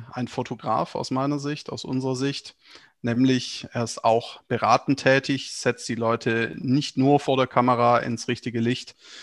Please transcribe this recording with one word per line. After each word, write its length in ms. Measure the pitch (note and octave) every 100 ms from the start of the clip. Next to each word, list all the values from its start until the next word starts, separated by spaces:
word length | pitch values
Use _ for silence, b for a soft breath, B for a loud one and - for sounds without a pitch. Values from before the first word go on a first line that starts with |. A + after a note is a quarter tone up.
| A2+
ein 160 | - A#2+
Fotograf 680 | - B2 B2+ - A#2 -
aus 160 | - -
meiner 300 | C3 C#3 D3
Sicht, 280 | C#3+ D3+ -
aus 160 | C3
unserer 300 | - C3 C3
Sicht. 400 | B2+ C#3 C#3+ - - b b b b
Nämlich, 640 | A#2+ A#2 C3 B2+ - - -
er 100 | B2
ist 220 | A#2 -
auch 380 | A2+ A2+ - -
beratend 560 | - - G#2+ B2 - C3+
tätig, 520 | C3+ C3+ C3+ C3 -
setzt 360 | - B2+ A#2+ -
die 80 | A2+
Leute 580 | A2+ A#2 A#2+ A2+ A2+ -
nicht 380 | B2+ C3+ D3 -
nur 220 | C3+ C#3+
vor 180 | - C3
der 120 | B2+
Kamera 500 | C3 B2 A#2+ A#2+ A#2+
ins 300 | A#2+ A#2 -
richtige 320 | A#2+ A#2+ A#2
Licht 340 | A#2 B2+ - - B B